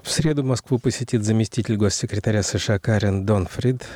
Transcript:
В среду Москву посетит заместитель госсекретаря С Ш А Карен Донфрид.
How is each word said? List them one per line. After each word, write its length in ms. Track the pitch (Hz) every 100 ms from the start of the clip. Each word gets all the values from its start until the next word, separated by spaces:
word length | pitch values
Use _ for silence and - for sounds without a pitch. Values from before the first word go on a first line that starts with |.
В 80 | -
среду 320 | - 156 147
Москву 340 | 131 120 - 123
посетит 460 | 127 - 120 117
заместитель 520 | 104 110 110 - 110 107
госсекретаря 680 | 104 - 113 104 113 107
С 120 | 95 104
Ш 180 | -
А 40 | 101
Карен 480 | - 104 101 98 98
Донфрид. 580 | 104 87 - 123 127 -